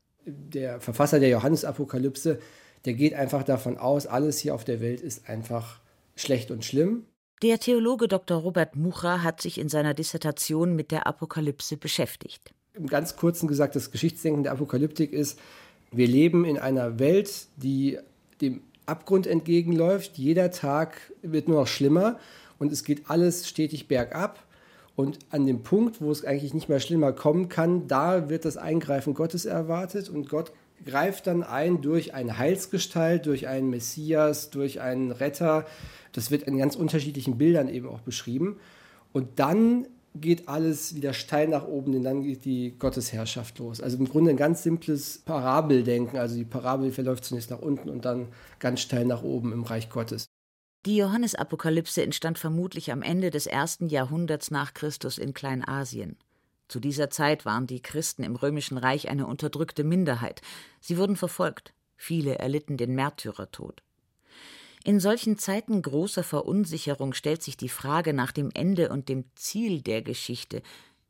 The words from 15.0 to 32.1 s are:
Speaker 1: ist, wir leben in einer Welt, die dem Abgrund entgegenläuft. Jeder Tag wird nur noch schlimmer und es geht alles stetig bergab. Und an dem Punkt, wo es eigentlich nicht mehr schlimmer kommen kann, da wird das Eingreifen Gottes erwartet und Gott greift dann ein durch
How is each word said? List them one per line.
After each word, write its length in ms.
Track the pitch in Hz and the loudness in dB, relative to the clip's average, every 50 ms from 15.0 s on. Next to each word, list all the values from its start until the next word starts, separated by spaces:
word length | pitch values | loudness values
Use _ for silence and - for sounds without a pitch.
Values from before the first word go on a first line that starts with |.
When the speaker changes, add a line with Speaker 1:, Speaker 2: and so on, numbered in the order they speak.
| 160 139 | -2 0
Speaker 1:
ist, 260 | - 147 147 139 - - - - - - - - - _ _ _ | 0 0 -2 -2 -4 -8 -14 -20 -20 -20 -20 -20 -20 _ _ _
wir 160 | - 120 123 120 | 2 4 4 6
leben 380 | 123 135 156 170 160 175 175 | 8 8 6 8 6 6 4
in 120 | 165 147 139 | 4 2 0
einer 420 | - 131 135 131 123 120 113 113 | 0 0 0 0 0 0 0 2
Welt, 480 | 131 147 180 196 208 208 - - - - _ 147 | 4 4 4 4 2 0 -4 -12 -14 -16 _ -6
die 420 | 131 135 135 135 139 139 - - - - _ _ _ _ _ - | -4 -2 0 0 0 0 -2 -4 -8 -14 _ _ _ _ _ -2
dem 220 | - 135 123 - - - _ _ _ | -2 -2 -2 -4 -8 -16 _ _ _
Abgrund 420 | - 180 165 - - 196 190 180 - | -6 -6 -6 0 2 4 4 4 4
entgegenläuft. 880 | 175 165 156 165 170 170 170 170 170 160 165 175 196 196 175 - - - | 2 0 2 4 4 4 4 4 4 4 4 4 4 2 0 -4 -8 -2
Jeder 340 | 131 143 165 180 180 180 | 2 2 4 4 4 2
Tag 600 | 180 - - 139 139 151 160 160 - - - - - - | 2 -2 -2 0 2 2 0 -2 -4 -10 -18 -18 -18 -14
wird 280 | - 170 156 156 147 170 | -8 -4 -2 0 2 4
nur 100 | 160 151 | 4 4
noch 80 | 131 117 | 4 2
schlimmer 500 | - - 139 139 151 170 196 220 240 - - - - - - - - - | 2 2 4 6 6 6 6 4 2 -2 -6 -18 -20 -20 -20 -20 -6 -4
und 140 | 143 147 | -2 -2
es 120 | 147 139 - | -2 -2 -2
geht 260 | - 143 143 - - | -2 -2 -2 -2 0
alles 400 | 147 165 175 175 170 175 - - | 2 4 4 4 2 0 -4 -6
stetig 380 | - - 156 147 156 139 - - | -2 -2 -2 -2 -2 -6 -2 0
bergab. 580 | 139 123 120 120 - 160 185 208 - - - _ _ _ _ _ - - - _ _ | 2 2 2 0 -2 -2 -4 -4 -4 -8 -20 _ _ _ _ _ -20 -20 -20 _ _
Und 220 | - 135 139 151 - - - | -2 -2 -2 -2 -6 -10 -4
an 160 | - 147 139 135 | 0 2 4 4
dem 160 | 127 113 117 | 2 0 2
Punkt, 360 | - 175 208 233 233 226 - | 2 4 4 4 2 0 -2
wo 120 | 151 151 | -2 -2
es 120 | 151 147 - | -2 -2 -2
eigentlich 300 | 143 143 139 147 139 147 | -2 -2 -2 -2 -4 -4
nicht 160 | 160 - - | -4 -2 0
mehr 100 | 151 139 | 0 0
schlimmer 320 | 131 - 170 165 151 135 | 0 2 2 4 4 4
kommen 380 | 131 - - 151 151 175 185 175 | 2 2 2 2 4 4 2 0
kann, 380 | - - 165 170 175 180 151 139 | 0 0 2 4 2 2 0 2
da 420 | 139 131 147 170 185 180 160 143 | 2 2 4 4 4 2 2 0
wird 160 | 156 165 160 | -2 -2 -2
das 100 | 160 - | -4 -4
Eingreifen 600 | - - 156 156 170 151 143 143 139 131 151 139 | -4 -4 -2 -2 0 0 0 -2 0 0 -2 -2
Gottes 300 | - 156 165 - 175 180 | 0 -2 -2 -2 -4 -4
erwartet 640 | 214 175 165 165 160 165 170 190 175 - 202 196 185 | -2 -2 -2 -2 -2 -2 -4 -4 -4 -6 -8 -8 -6
und 200 | 180 151 139 139 | -6 -8 -6 -4
Gott 220 | 151 151 165 - - - _ _ _ - - | -4 -4 -4 -6 -10 -20 _ _ _ -18 -10
greift 400 | 139 127 139 160 196 196 - - | -4 0 0 2 2 0 -2 -2
dann 160 | 185 175 175 | 0 0 0
ein 400 | 170 - 117 131 151 175 180 160 | 0 -2 -2 0 2 2 2 2
durch 320 | 139 143 160 170 156 - | 2 2 0 0 0 -2